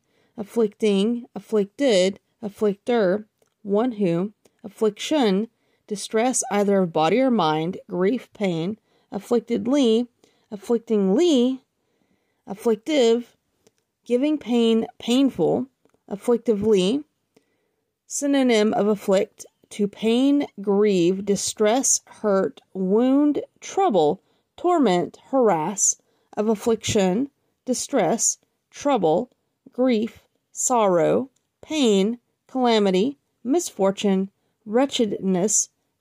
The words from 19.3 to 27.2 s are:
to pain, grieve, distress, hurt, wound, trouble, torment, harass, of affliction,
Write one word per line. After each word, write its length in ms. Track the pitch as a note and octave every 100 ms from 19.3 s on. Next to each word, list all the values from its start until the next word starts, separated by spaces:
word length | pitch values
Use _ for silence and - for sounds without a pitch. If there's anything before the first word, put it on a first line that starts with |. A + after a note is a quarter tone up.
| _ - _ _
to 180 | - G3+
pain, 580 | - A3 A#3 C4+ C#4+ C#4+ -
grieve, 640 | G3+ G3 G#3+ F#3 E3+ F#3+
distress, 800 | G3+ G3 - - G#3 A#3+ C4 -
hurt, 560 | - - G#3+ F#3+ F#3+ - _
wound, 640 | F#3+ F#3 G#3 B3+ C4+ D4 D4 - _
trouble, 640 | - - G4 G3 D3+ F#3+ _ _ _
torment, 640 | - F4 F4 A#3+ F3+ - - _
harass, 640 | C4+ A#3 E3 D#3 G3+ - - _ _ _ -
of 100 | G#3+
affliction, 840 | G#3+ - A3+ - A3 F#3 F#3